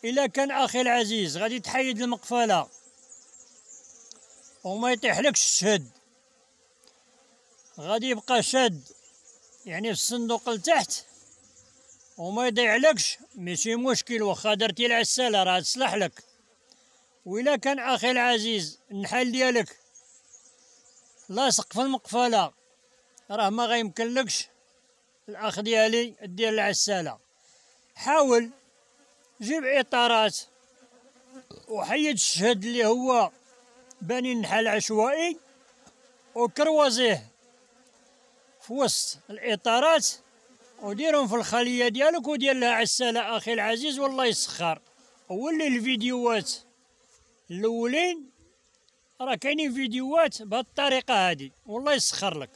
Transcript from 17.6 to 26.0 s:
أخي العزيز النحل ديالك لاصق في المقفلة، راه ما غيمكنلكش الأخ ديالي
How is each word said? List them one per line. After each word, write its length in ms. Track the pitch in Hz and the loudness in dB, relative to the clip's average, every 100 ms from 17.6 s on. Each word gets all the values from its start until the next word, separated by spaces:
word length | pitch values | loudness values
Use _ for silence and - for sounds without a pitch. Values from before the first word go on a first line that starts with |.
| 262 277 | 0 -2
أخي 320 | 247 240 233 | -2 0 2
العزيز 680 | 247 240 233 220 220 156 - _ | 2 2 2 0 -2 -4 -12 _
النحل 420 | 196 202 240 254 | -10 -4 0 0
ديالك 460 | 254 254 240 190 - _ - - - _ - - _ _ _ _ - _ _ - | 2 2 2 -2 -8 _ -20 -20 -20 _ -20 -20 _ _ _ _ -20 _ _ -10
لاصق 440 | 196 269 214 - | -2 0 0 -2
في 80 | 196 | -4
المقفلة، 720 | 269 262 - 233 247 220 160 _ _ _ _ _ _ - - | -2 -4 -4 0 2 2 0 _ _ _ _ _ _ -20 -10
راه 200 | 208 202 | -2 -2
ما 160 | 220 240 | 0 0
غيمكنلكش 840 | 233 214 190 233 247 240 - - _ _ _ _ _ _ _ - | 0 -2 -4 -2 -2 -2 -4 -8 _ _ _ _ _ _ _ -20
الأخ 320 | 196 214 196 | -8 -6 -4
ديالي 540 | 214 220 220 233 | 0 4 4 2